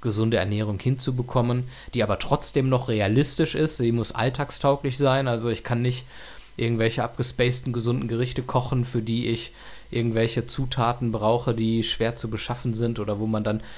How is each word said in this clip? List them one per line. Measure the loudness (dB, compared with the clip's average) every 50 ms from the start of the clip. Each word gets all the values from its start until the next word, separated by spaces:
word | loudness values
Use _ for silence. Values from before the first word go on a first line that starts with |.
gesunde | -4 -2 0 2 2 2 2
Ernährung | 2 0 0 0 -2 -2 -2 -2 -2
hinzubekommen, | 0 0 0 2 0 0 0 0 -2 0 0 2 2 2 2 0 -2 -4 -10 -16 -12 -4 0
die | 0
aber | 2 2 0 0
trotzdem | 0 0 0 2 2 2 2 2 2 2
noch | 2 2 2 2
realistisch | 0 2 4 4 4 4 4 4 2 0 0 0 2
ist. | 0 2 2 2 2
Sie | 2 2
muss | 2 2 0 0
alltagstauglich | 0 0 0 0 0 -2 -2 -2 -2 2 2 2 2 2 0 -2 0 2
sein, | 2 4 4 2 2
also | 0 0 0 0 -2
ich | -2 -2 -2
kann | -2 -2 0
nicht | 0 0 -2 -2 -6 -14 -16 -18 -16 -16 -16 -18 -18 -12 -6 -2
irgendwelche | 0 0 2 2 2 2 0 0
abgespaceden | -4 -2 -2 -2 -2 0 0 2 2 2 2 0 0 -2
gesunden | -2 0 0 0 0 0 -2 -2
Gerichte | -2 -2 -2 -2 -2 -6
kochen, | -4 0 0 0 0 0 0 0 0
für | 0 -2 -4
die | -2 -2 -2 -2 -2 -2
ich | -2 -4 -4 -8 -12 -16 -16 -16 -16 -16 -10 -6
irgendwelche | -2 -2 0 0 2 2 2 2 0 -2 -2
Zutaten | -2 -2 -2 -2 -2 0 0 2 2 0 0 -2 -2
brauche, | 0 2 2 2 2 2 2 0 0
die | 2 2 2 2 2
schwer | 0 0 0 0 0 0 0
zu | -2 -4 -4
beschaffen | -4 -6 -4 -6 -6 -4 -2 -2 -2
sind | 0 0 -2 -2 -2
oder | -2 -2 -2 -2
wo | 0
man | 0 0 0 0
dann, | 0 -2 -2 -4 -8 -14